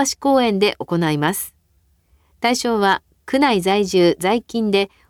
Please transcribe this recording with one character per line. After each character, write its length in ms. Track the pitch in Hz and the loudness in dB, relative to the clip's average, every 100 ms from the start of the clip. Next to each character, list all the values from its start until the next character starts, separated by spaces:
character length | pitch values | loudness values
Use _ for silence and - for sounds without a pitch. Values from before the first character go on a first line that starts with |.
| 277 | 0
橋 120 | - | -2
公 200 | 277 269 | 0 2
園 160 | 233 196 | 2 0
で 160 | 202 - | 0 -2
行 200 | - 170 | -6 -2
い 200 | 160 147 | -2 0
ま 160 | 151 | -2
す。 220 | 196 - _ _ _ _ _ _ _ _ _ | -4 -10 _ _ _ _ _ _ _ _ _
対 140 | 233 247 | -2 -2
象 240 | 247 220 | -2 0
は、 220 | 196 - _ _ - | 0 0 _ _ -4
区 140 | 269 | 0
内 200 | 285 208 | 2 0
在 280 | 180 202 196 | 0 0 0
住、 280 | 185 175 165 | 2 2 2
在 240 | 185 233 | -2 -2
勤 260 | - 233 214 | -4 -6 -2
で、 220 | 196 196 _ | 0 -2 _